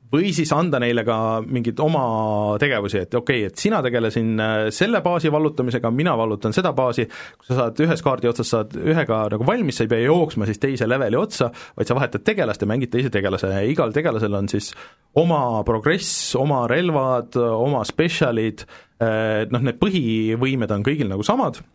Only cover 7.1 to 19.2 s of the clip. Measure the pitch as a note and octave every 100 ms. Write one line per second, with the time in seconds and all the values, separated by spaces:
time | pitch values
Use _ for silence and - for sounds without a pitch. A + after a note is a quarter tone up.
7.1 | - - - _ B2+ A#2+ A2+ D#3+ D#3+ D#3+
8.1 | B2+ A#2+ A#2 A#2 A#2 G#2+ - - E3 C#3
9.1 | A2 G#2+ G#2+ B2+ A#3 F3+ - A2 A#2 B2
10.1 | E3+ E3 - G#2 G#2 C3+ C3 A2+ C3 B2
11.1 | A#2 G#3 - A#2+ - - - A2 B2 C3+
12.1 | - - G#3 C3 G2+ G2+ A2+ B2+ A2+ C3+
13.1 | G#2 G2 F#2+ G2 F#2+ G#2 D#3 C3 A2+ D#3+
14.1 | A2+ G#2+ G2+ G2 G#2 - - - _ _
15.1 | - E3+ D#3+ B2+ A2+ G#2 A2+ G#2+ F3+ -
16.1 | - - B2 C#3 C#3 A#2+ C3 F3+ D3+ C3
17.1 | B2+ A#2 B2+ A#2 A2 B2 C#3 G#2 - E3+
18.1 | E3 C#3+ A2+ A2 G#2+ - - - _ A2+
19.1 | A2